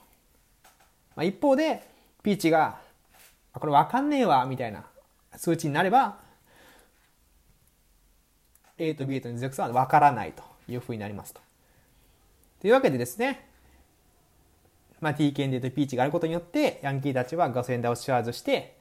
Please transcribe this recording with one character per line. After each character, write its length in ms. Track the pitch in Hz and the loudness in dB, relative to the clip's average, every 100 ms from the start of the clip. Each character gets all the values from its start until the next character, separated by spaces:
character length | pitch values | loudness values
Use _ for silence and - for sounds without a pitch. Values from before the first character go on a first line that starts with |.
| _ _ _ _ _ _ _ _ _ _ _ - | _ _ _ _ _ _ _ _ _ _ _ -6
ま 60 | |
あ、 20 | |
一 160 | 185 - | -4 0
方 160 | 285 269 | 2 2
で、 320 | 311 220 - _ _ _ | 2 -2 -8 _ _ _
ピ 100 | 214 | -2
ー 40 | 196 | 0
チ 140 | 165 | 2
が、 280 | 160 135 - - _ _ _ - _ _ | 4 2 -2 -16 _ _ _ -20 _ _
「あ、 80 | - | -8
こ 60 | 151 | 2
れ 60 | |
わ 140 | 143 151 | 4 4
か 140 | 254 | 2
ん 100 | 285 | 0
ね 100 | 285 | 2
え 40 | 214 | 4
わ」 180 | 135 131 | 2 2
み 100 | 131 | -4
た 100 | 120 | -6
い 60 | |
な 120 | 98 - - _ _ _ - | -10 -16 -20 _ _ _ -8
数 200 | - 165 | -2 -2
値 100 | 156 | 0
に 60 | |
な 100 | 143 | 0
れ 80 | 185 | 2
ば、 280 | 247 220 - - _ _ _ - - _ _ _ _ _ _ _ _ _ _ _ _ _ _ _ _ _ _ _ - | 2 2 -4 -20 _ _ _ -20 -20 _ _ _ _ _ _ _ _ _ _ _ _ _ _ _ _ _ _ _ -6
A 160 | 165 | -4
と 120 | 151 135 | -4 -4
B 140 | 131 | -6
と 80 | 120 | -6
の 60 | |
実 80 | 117 | -8
力 120 | 131 | -8
差 100 | 135 | -4
は 80 | 160 | -2
わ 140 | 120 131 | 0 4
か 140 | 156 | 6
ら 120 | 143 | 6
な 140 | 120 85 | 4 -2
い 60 | |
と 100 | - - - - | -10 -20 -20 -12
い 80 | 120 | -10
う 40 | |
ふ 100 | 120 | -8
う 20 | |
に 60 | 113 | -8
な 100 | 101 | -8
り 60 | |
ま 100 | 101 | -10
す 100 | - | -14
と。 60 | - - _ _ _ _ _ _ _ _ _ _ _ | -20 -20 _ _ _ _ _ _ _ _ _ _ _
と 60 | 190 | 2
い 40 | |
う 40 | |
わ 60 | 262 | 4
け 100 | 262 | 4
で 80 | 131 | 0
で 80 | 123 | -2
す 120 | - | -4
ね、 300 | 262 262 - _ _ _ _ _ _ _ _ _ _ _ _ _ _ _ | -4 -4 -12 _ _ _ _ _ _ _ _ _ _ _ _ _ _ _
ま 80 | 156 | -4
あ、 40 | |
T 180 | 151 147 | 0 0
検 280 | 139 135 127 | 0 -2 -2
定 80 | 127 | -4
と 60 | |
ピ 80 | 120 | -2
ー 40 | 139 | -2
チ 80 | 123 | 0
が 80 | |
あ 20 | 135 | 0
る 60 | |
こ 80 | 165 | 0
と 80 | 160 | -2
に 40 | |
よ 60 | 170 | -4
っ 40 | |
て、 360 | 170 294 285 - | -4 -2 -2 -2
ヤ 100 | 143 | -6
ン 80 | 135 | -4
キ 100 | 139 | -2
ー 40 | |
た 100 | 127 | -2
ち 100 | 123 | -2
は 160 | 165 160 | 0 0
ガ 140 | 123 | 0
ソ 80 | 120 | -2
リ 60 | 120 | -2
ン 40 | |
代 80 | 120 | -2
を 60 | 117 | -2
支 120 | - | -2
払 60 | |
わ 80 | 127 | -2
ず 100 | 117 | -2
し 80 | 117 | -6
て、 380 | - 240 - - | -4 -4 -4 -18